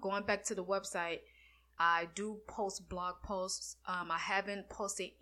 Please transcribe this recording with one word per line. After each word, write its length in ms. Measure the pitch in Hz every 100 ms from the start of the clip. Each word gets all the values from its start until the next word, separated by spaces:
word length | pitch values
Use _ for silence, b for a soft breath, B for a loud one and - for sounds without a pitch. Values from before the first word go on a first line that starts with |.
going 220 | 190 202
back 200 | 202 202
to 100 | -
the 80 | 190
website, 580 | 180 196 196 185 170 165 - B B B B B
I 280 | 170 170 170
do 280 | 196 214 208 -
post 400 | - 196 - 175
blog 320 | 180 180 180
posts. 540 | - 190 185 - - - -
Um, 240 | 180 170
I 80 | 165
haven't 500 | - 196 196 202 -
posted 440 | - 196 - 180 -